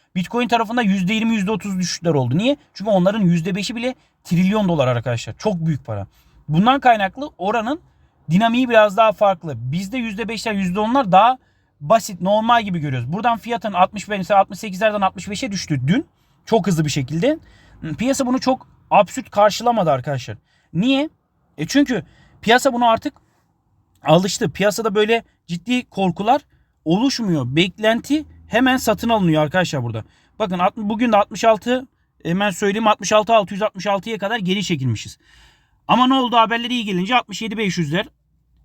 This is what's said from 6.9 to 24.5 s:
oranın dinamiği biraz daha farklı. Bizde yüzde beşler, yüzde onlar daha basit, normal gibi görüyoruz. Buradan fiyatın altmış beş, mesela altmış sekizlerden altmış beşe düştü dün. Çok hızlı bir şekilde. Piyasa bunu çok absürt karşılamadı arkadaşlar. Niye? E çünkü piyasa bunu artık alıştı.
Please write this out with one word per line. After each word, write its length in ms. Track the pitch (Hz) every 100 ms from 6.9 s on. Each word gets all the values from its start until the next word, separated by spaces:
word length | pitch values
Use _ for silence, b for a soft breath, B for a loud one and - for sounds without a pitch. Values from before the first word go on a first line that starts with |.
| 220 190 262 285 -
oranın 420 | 190 233 220 330 _ _ _ _ -
dinamiği 380 | 180 233 240 247
biraz 280 | 226 214 196
daha 160 | 220
farklı. 420 | - 202 185 160 117
Bizde 420 | 123 165 196 254
yüzde 300 | 226 202 220
beşler, 240 | 226 226
yüzde 280 | 202 185 196
onlar 320 | 220 277 202
daha 260 | 185 233 262 _ _ _ -
basit, 400 | 147 226 - 175
normal 420 | 185 208 233 233
gibi 160 | 202 175
görüyoruz. 340 | 147 127 120
Buradan 260 | 196 233 226
fiyatın 340 | 226 233 220
altmış 360 | 180 185 208 202
beş, 100 | 202
mesela 220 | 180 196
altmış 180 | 196 190
sekizlerden 420 | 220 185 220 208
altmış 300 | 190 190 180
beşe 220 | 202 247
düştü 280 | 190 - 139 131
dün. 200 | 240 - _ _ _ -
Çok 200 | 220 190
hızlı 180 | 165
bir 60 | 151
şekilde. 480 | 151 131 160 247 320 b b b b 160 143
Piyasa 280 | 247 269 247
bunu 140 | 254
çok 320 | 262 254 - _ -
absürt 400 | 180 196 - -
karşılamadı 600 | 202 208 - 233 226 165
arkadaşlar. 460 | 131 147 135 120 104 _ _ _
Niye? 360 | 160 247 269 311 _ _ _ _ -
E 80 | 160
çünkü 380 | 285 277 208 - b b b
piyasa 300 | 208 247 277
bunu 160 | 240 240
artık 260 | 226 294 _ _ _ _ _ _ _ _ _
alıştı. 460 | - 165 190 - 196